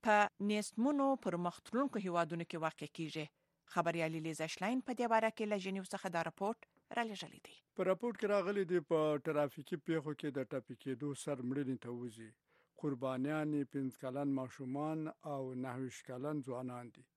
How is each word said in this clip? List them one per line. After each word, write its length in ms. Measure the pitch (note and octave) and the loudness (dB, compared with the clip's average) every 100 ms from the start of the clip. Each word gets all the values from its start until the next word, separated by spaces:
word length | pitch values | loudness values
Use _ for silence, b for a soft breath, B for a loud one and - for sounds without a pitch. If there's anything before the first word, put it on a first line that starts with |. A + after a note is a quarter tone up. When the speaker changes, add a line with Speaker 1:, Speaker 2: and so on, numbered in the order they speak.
| - | 6
Speaker 1:
په 100 | G#3 G#3 _ G3+ | 6 6 _ 2
نیستمنو 560 | G#3 G#3 - B3+ D4 C4+ C4+ G#3 | 2 0 2 2 4 4 2 0
پرمختلونکو 800 | F3 F3 - - A3+ C#4 A3 F#3 | 0 -2 -4 -4 0 0 0 0
هیوادونو 400 | E3+ E3 E3+ E3+ | 2 2 0 -4
کې 80 | E3 D#3+ | -2 -2
واقع 240 | - D3+ - | -2 -12 -6
کیږي. 280 | D#3+ D#3 D3+ _ _ _ _ F#3 | -6 -4 -8 _ _ _ _ 2
خبریالي 440 | E3 E3+ D#3+ D#3+ D#3+ | 2 2 0 0 -4
لیزا 200 | D#3 D#3+ | -2 -4
شلاین 260 | - F#3+ B3+ B3 | -2 0 0 -2
په 60 | B3 | -2
دې 80 | A#3+ | 4
باره 160 | A3+ A3 | 6 4
کې 140 | - G#3+ | 0 -2
له 60 | G#3 F#3 | 0 0
ژنیو 220 | F#3+ F#3+ | -4 -4
څخه 140 | G3 F#3+ E3+ | -6 -2 -2
دا 60 | E3 | -2
راپورټ 320 | - G3 A#3+ - _ _ - | -2 -2 -2 -10 _ _ -4
را 60 | A#3 | -4
لېږلی 320 | G3 E3 - - | -4 -10 -14 -20
دی. 100 | - _ - | -20 _ 0
Speaker 2:
په 100 | F3+ | 2
راپورټ 260 | F#3 A#3+ G#3+ | 4 2 -2
کې 80 | G#3 | 2
راغلي 300 | G3+ F3+ G3+ F3+ | 4 4 0 2
دي، 80 | F3 D3+ | 2 4
په 280 | D#3+ D#3 D3 D#3+ | 4 6 4 2
ترافیکي 500 | D3 D3 - C#3 D#3+ - | 2 2 -2 -8 -6 0
پیښو 220 | D#3+ D3 D3 | -2 0 -4
کې 100 | D3+ C3+ | -2 -2
د 20 | B2+ | -2
ټپي 240 | C#3 - B2 | -4 -6 -10
کېدو 260 | C#3 B2+ D3 C#3 | -6 -4 -4 -4
سر 140 | - C#3 B2 | -4 -2 0
مړینې 280 | C3+ C3+ B2+ | 0 0 -4
ته 60 | A#2+ A#2+ | -4 -8
وځي. 320 | A#2+ A2 A2 _ _ b b - | -8 -10 -16 _ _ b b -4
قربانیان 680 | D3+ C3 C3 B2+ C3+ D#3 D3+ D3 | -2 0 0 0 0 2 2 0
یې 120 | C#3 C#3+ | 0 -2
پنځه 200 | C3 - | -4 -4
کلن 300 | C3 C3 C#3+ C3+ | -6 -2 0 0
ماشومان 600 | B2+ - C3 C3+ D#3 D#3+ D#3 - D#3 | -2 -8 -6 -2 -2 -2 -4 -8 -6
او 80 | C#3+ C3 B2+ C3 | -4 -4 -4 -4
نهه 120 | B2 | -4
ویشت 260 | C3 - - | -6 -8 -10
کلن 340 | B2 C#3+ D3+ C3 | -6 -2 -2 -2
ځوانان 420 | B2 B2+ B2 A#2+ - | -4 -4 -8 -12 -16
دي. 80 | - | -20